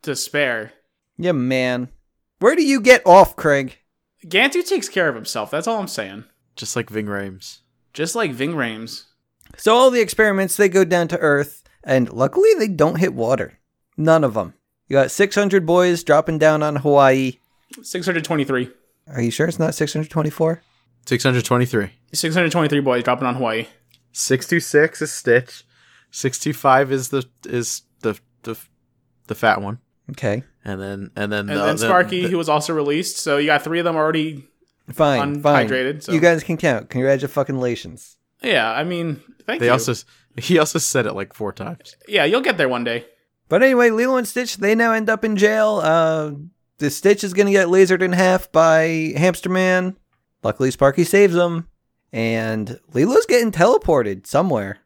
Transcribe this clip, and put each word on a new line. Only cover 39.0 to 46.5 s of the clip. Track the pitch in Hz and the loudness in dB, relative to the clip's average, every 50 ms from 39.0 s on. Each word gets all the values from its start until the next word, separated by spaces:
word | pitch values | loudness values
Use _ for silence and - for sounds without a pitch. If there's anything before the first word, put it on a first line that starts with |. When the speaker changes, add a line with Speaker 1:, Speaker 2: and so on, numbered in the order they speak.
| 170 165 147 - _ _ - _ _ | -6 -6 -8 -10 _ _ -20 _ _
Speaker 1:
thank | - 233 330 | -10 -6 -2
Speaker 3:
They | 120 | 2
Speaker 1:
you. | 120 | 2
Speaker 3:
also, | 123 131 131 - 120 - - _ _ _ _ _ _ | 2 2 0 -4 -6 -6 -8 _ _ _ _ _ _
he | - - - 180 160 | -12 -2 2 2 2
also | 151 - - 165 | 2 2 0 -4
said | - - - 135 117 | -4 0 0 0 -2
it, | 104 - | -2 -4
like, | 98 98 101 _ | -8 -10 -12 _
four | - 110 101 - | -10 -10 -8 -8
times. | - 95 - 170 - _ - - _ _ | -8 -12 -12 -12 -14 _ -20 -20 _ _
Speaker 1:
Yeah, | - 208 196 147 | -4 -2 0 0
you'll | 151 202 254 | 2 0 0
get | 262 - 220 | 0 -2 -2
there | 170 147 127 | 0 -2 -2
one | 127 120 120 | -2 -4 -4
day. | 120 117 120 117 - _ _ _ _ _ _ _ _ | -4 -6 -8 -8 -12 _ _ _ _ _ _ _ _
Speaker 2:
But | 156 190 254 | 2 2 4
anyway, | 269 262 240 240 233 | 4 4 4 4 2
Lilo | 220 220 240 254 262 | 2 2 0 0 0
and | 254 240 | -2 -2
Stitch, | 196 - 240 247 220 - | -4 -6 -6 -6 -6 -6
they | 196 196 202 220 | -4 0 0 2
now | 226 233 226 220 | 2 2 0 0
end | 220 220 214 | 0 0 -2
up | 226 220 233 | -2 -2 -2
in | 220 214 | -4 0
jail. | 190 202 214 214 220 214 214 214 208 156 | 2 2 2 2 2 0 0 0 0 0
Uh, | 156 160 165 160 160 160 160 151 151 147 143 147 175 | 2 2 2 2 2 0 -2 -4 -6 -8 -12 -16 -20